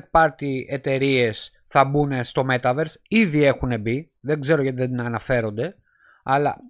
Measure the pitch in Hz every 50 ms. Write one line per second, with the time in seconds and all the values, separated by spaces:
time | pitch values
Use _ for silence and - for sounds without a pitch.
0 | - _ - 165 160 151 143 - 147 139 135 131 - - 143 135 131 143 135 135
1 | 135 139 135 127 120 113 107 - - - _ _ _ _ - 143 135 135 143 147
2 | 147 143 139 127 120 - - 147 131 131 127 120 - 127 127 143 160 156 - -
3 | _ - 208 226 226 170 147 151 147 139 123 - - 127 120 110 104 113 120 139
4 | 160 - _ _ - 131 156 151 135 139 160 147 131 135 127 123 127 127 127 120
5 | 120 120 117 107 - - 131 120 113 107 104 107 135 180 - _ _ _ _ _
6 | _ _ _ _ - 127 135 143 147 135 - - -